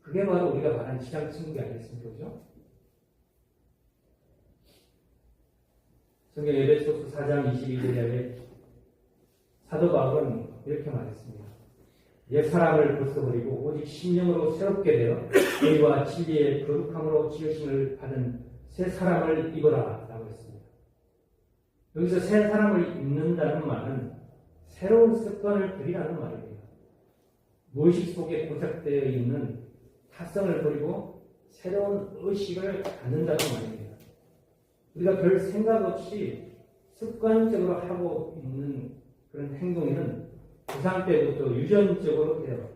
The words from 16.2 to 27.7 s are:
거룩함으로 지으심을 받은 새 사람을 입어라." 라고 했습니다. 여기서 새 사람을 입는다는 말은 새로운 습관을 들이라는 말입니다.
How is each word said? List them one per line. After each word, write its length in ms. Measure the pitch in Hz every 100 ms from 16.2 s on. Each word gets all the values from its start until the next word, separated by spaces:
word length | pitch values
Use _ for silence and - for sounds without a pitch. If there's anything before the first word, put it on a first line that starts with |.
| 160 151 143 135 -
거룩함으로 640 | 143 - 160 156 156 156
지으심을 680 | 151 156 151 147 135 135 -
받은 460 | 131 131 123 - - - -
새 200 | - 185
사람을 680 | - 180 165 156 160 165 160
입어라." 480 | 147 135 - - -
라고 180 | 113 113
했습니다. 380 | - - - - _ _ _ _ _ _ _ _ _ _ _ _ 156
여기서 240 | 175 180
새 280 | 175 214 208
사람을 480 | 214 208 180 170 -
입는다는 680 | 135 147 170 170 151 - 151
말은 460 | 117 - 135 - - - - _ _ -
새로운 480 | - 190 226 226
습관을 640 | - 202 - 202 202 190 -
들이라는 420 | - 170 - 165
말입니다. 440 | - - 107 101 - - _ _ _ _ _ _ _ _ _